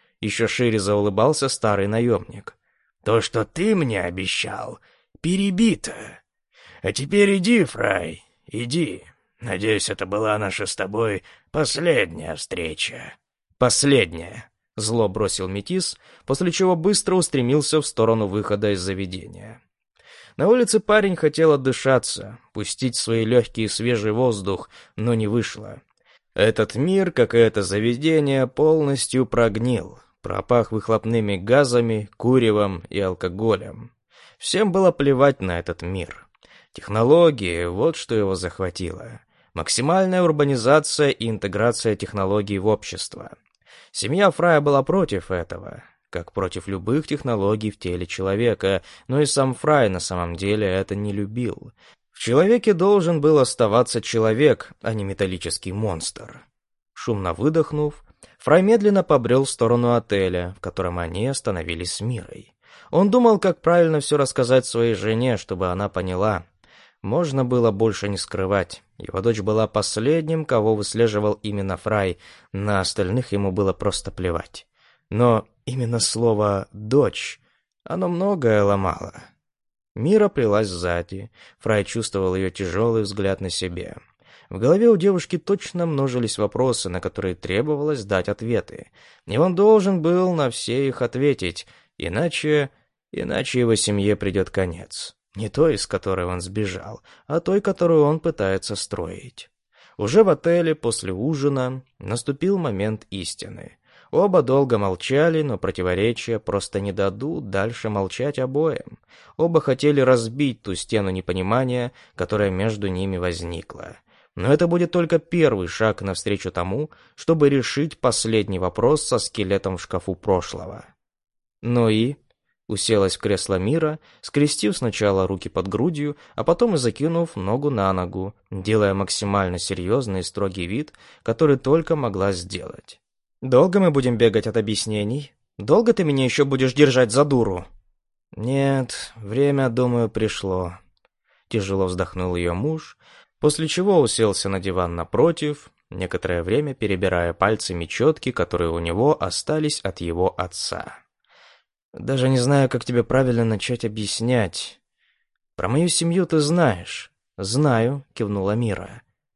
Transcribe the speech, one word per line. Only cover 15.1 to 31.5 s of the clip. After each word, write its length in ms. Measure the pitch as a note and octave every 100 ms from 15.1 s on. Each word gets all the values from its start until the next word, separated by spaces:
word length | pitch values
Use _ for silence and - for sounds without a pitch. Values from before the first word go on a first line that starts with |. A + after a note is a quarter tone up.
| G#2+ G2+ - F#2
метис, 480 | G2+ - F3+ - - _ - -
после 240 | C#3 F#3
чего 240 | E3 F#3 E3+
быстро 380 | F#3 G3+ -
устремился 680 | F#3 - C#3 A#2+ D3 C#3 D#3
в 60 | -
сторону 400 | - A2 A2+ G2+
выхода 460 | G#2 G2+ G2+ G#2
из 80 | G2
заведения. 840 | F#2 F#2+ F#2+ F2+ - - A2 A2+ _ _ _ _ _ - - -
На 120 | F3
улице 320 | B3 A#3 A3
парень 360 | - G#3+ G3+ F3
хотел 360 | D#3 D3+ D#3+
отдышаться, 880 | C#3+ C3 A#2+ C3+ C3 - - G2+ A#2 _
пустить 440 | G#2+ G#2 - C3 -
в 40 |
свои 240 | - A2+
легкие 440 | A2 B2 A2 - G#2+
свежий 440 | - A#2 A#2 G#2+
воздух, 560 | A2 B2+ G#2 F#2+ F#2+ - - - -
но 180 | A#2
не 140 | A2+ G#2
вышло. 520 | A#2 G2+ G#2 G#2+ - _ _ _ _ _
Этот 400 | - G#2+ A2 G#2+
мир, 380 | A2 E3 F#3+ F3+
как 220 | - A2+
и 40 | A#2
это 240 | A2+ G#2+
заведение, 840 | F#2+ G2+ A#2 A#2+ D#3 D#3+ C#3+ C3+ B2+
полностью 800 | - D#3 D#3+ C#3+ C3+ - B2+ A#2+
прогнил, 760 | A#2+ A#2 G#2 A#2+ A2+ - - _ _
пропах 500 | F#2 F#2+ - A#2+ G#2+
выхлопными 640 | A2 - A2 A2 A#2 G#2 F#2+
газами, 760 | G2+